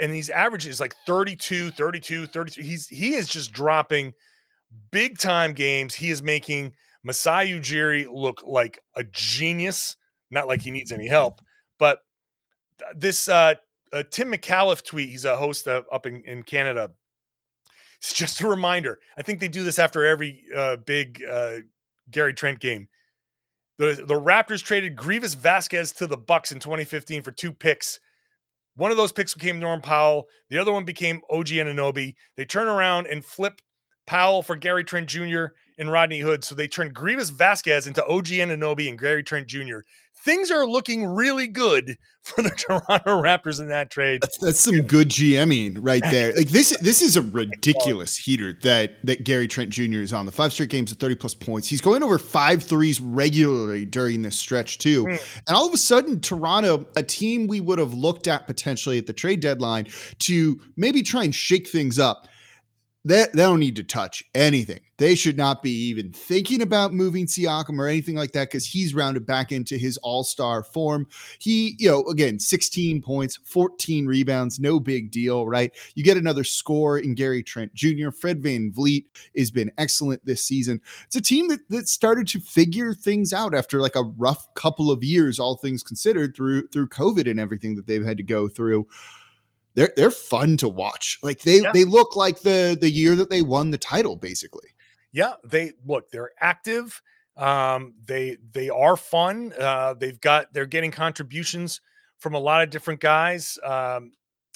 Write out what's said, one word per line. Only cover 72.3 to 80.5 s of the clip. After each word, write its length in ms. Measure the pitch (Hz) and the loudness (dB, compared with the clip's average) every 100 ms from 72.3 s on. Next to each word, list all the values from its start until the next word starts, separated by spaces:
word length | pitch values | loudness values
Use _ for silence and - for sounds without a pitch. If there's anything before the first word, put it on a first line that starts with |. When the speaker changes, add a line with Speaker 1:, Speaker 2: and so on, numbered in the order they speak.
| 107 | 0
Speaker 2:
sixteen 640 | - 175 - 180 170 156 | 0 0 0 0 0 0
points, 380 | 131 139 131 - | -2 -4 -4 -6
fourteen 640 | - 180 180 180 - 156 135 | -2 2 2 0 -2 0 2
rebounds, 540 | 131 135 131 123 131 | 2 2 0 -2 -2
no 180 | 143 160 | 2 2
big 320 | 127 131 107 | 0 -4 -4
deal, 380 | 117 120 123 113 | -2 0 0 0
right? 240 | 120 123 - - 147 | 0 0 -4 -14 2
You 80 | |
get 120 | 151 185 | 6 6
another 280 | 165 139 | 4 0
score 560 | 131 - - 151 151 143 | -2 -4 -2 0 2 0
in 160 | 139 120 | -2 -2
Gary 260 | 135 127 | -2 -2
Trent 320 | - 117 107 | -6 -10 -10
Junior. 380 | 107 151 147 151 | -2 0 0 -4
Fred 280 | - 175 160 | -4 -4 -2
VanVleet 640 | 143 123 107 107 143 143 - - - - | -2 -2 -2 0 2 0 -4 -20 -8 -4
has 140 | 120 | -2
been 220 | 123 110 - | -2 -4 -2
excellent 460 | 151 - 143 131 | -2 0 -2 -4
this 200 | 131 117 | -4 -4
season. 360 | - | -2